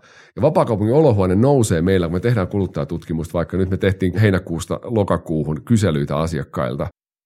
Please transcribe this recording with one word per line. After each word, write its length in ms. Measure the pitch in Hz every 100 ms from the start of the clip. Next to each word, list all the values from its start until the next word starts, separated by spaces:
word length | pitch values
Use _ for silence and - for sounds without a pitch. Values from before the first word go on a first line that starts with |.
| _ - - -
Ja 60 |
Vapaakaupungin 540 | 139 175 - 104 104 139
olohuone 400 | 156 104 92 92
nousee 460 | 131 143 107 85
meillä, 260 | 90 95 82
kun 80 | 90
me 40 |
tehdään 280 | 117 117 90
kuluttajatutkimusta, 840 | 101 92 - 71 82 - 82 80
vaikka 240 | 87 80 90
nyt 120 | 92
me 80 | 92
tehtiin 400 | 101 92 92 90
heinäkuusta 600 | 107 90 - 82 - 80
lokakuuhun 800 | - 113 95 85 - 80 76 78 -
kyselyitä 520 | 117 101 73 71 73
asiakkailta, 720 | 82 78 67 87 64 67 82 _ _ _